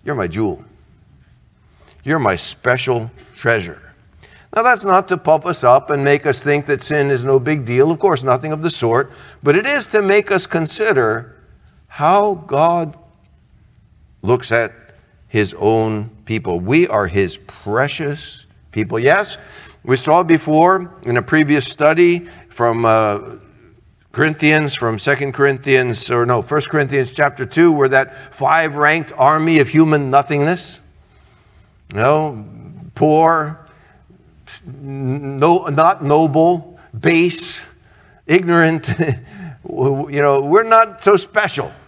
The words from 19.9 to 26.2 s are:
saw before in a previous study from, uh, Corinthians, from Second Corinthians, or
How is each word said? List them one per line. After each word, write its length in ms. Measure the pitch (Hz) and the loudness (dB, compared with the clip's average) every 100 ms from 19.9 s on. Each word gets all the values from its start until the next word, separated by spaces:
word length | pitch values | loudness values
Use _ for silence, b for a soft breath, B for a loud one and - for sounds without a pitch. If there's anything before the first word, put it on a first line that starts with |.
| 127 | -2
saw 280 | 156 165 | 2 2
before 720 | 170 160 - 151 175 190 180 - | 4 0 2 2 4 2 -4 -12
in 140 | 123 123 | -4 -4
a 40 | |
previous 460 | 120 156 151 147 123 | 0 0 2 0 -2
study 600 | - 151 160 175 175 175 B B | 0 2 4 2 2 -6 B B
from, 360 | - 120 117 117 | -4 -2 0 2
uh, 520 | 113 107 101 - - _ _ _ _ _ _ _ | 2 2 -2 -8 -20 _ _ _ _ _ _ _
Corinthians, 640 | - 156 151 151 156 147 - | -4 -4 0 2 2 0 -4
from 220 | 117 110 | -4 -4
Second 360 | - 139 139 | -2 -2 -4
Corinthians, 760 | 131 139 131 135 135 123 117 - | 0 0 0 0 0 0 -4 -2
or 160 | 123 | -2